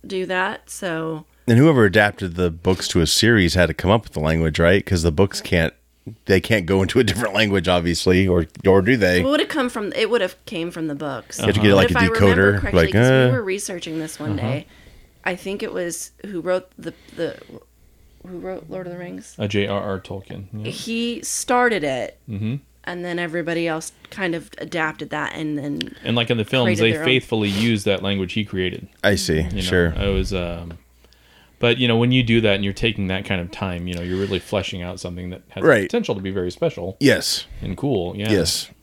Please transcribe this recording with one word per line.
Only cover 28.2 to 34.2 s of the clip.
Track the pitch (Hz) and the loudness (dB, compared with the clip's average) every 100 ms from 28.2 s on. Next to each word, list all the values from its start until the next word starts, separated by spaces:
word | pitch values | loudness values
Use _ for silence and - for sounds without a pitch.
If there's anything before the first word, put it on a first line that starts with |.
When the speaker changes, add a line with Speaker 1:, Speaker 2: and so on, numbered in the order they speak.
| 92 | -2
Speaker 3:
he | - | -4
created. | 101 95 92 - - _ | -4 -2 -4 -4 -14 _
Speaker 2:
I | 101 95 | 0 2
see. | - 80 | 2 0
Speaker 3:
You | 80 95 | 0 -2
know, | |
Speaker 2:
Sure. | 90 90 85 | 0 2 2
Speaker 3:
it | 80 101 | 2 0
was, | 95 92 | 0 -2
um, | 92 87 85 85 82 _ _ _ _ _ _ _ _ | -4 -6 -8 -12 -16 _ _ _ _ _ _ _ _
but, | 120 127 | 0 2
you | 123 | 2
know, | 113 | 4
when | 123 | 4
you | 131 | 4
do | 117 117 | 4 4
that | 110 | 4
and | 98 | 2
you're | 98 | -2
taking | 95 117 110 95 | -2 -2 -2 -4
that | 95 98 | -4 -4
kind | 95 | -4
of | 87 | -4
time, | - 95 87 87 | -6 -6 -4 -6
you | |
know, | 87 | -6
you're | 90 | -4
really | 92 | -4